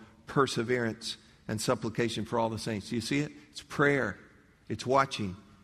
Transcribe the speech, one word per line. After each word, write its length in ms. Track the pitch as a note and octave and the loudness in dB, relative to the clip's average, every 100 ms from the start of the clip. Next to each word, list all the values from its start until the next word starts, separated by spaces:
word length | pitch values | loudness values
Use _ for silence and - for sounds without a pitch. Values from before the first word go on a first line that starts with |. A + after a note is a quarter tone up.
| - - - | -18 -20 -2
perseverance 880 | C#3+ C3 - A2+ B2 A#2 G#2+ - - - - - | 2 2 2 0 0 0 -2 -8 -12 -16 -16 -6
and 100 | A2+ | -2
supplication 680 | - A#2+ A#2 A2 A#2 A2+ G#2 | 0 0 -2 0 -2 -2 -2
for 120 | A#2 | 0
all 120 | A2+ | 0
the 100 | A2 | -2
saints." 300 | A#2 G#2+ G2 | -4 -6 -4
Do 60 | A#2 | -4
you 60 | |
see 180 | A2 C#3+ | 0 0
it? 120 | D3 - - | -2 -8 -18
It's 120 | - | -18
prayer. 540 | - - C#3+ C#3+ A2 - - - - _ - | -6 2 4 4 0 -4 -14 -20 -20 _ -8
It's 160 | A2+ A#2+ | -4 2
watching. 500 | C3+ C3+ - G2+ F2+ - - | 4 4 0 -6 -6 -14 -20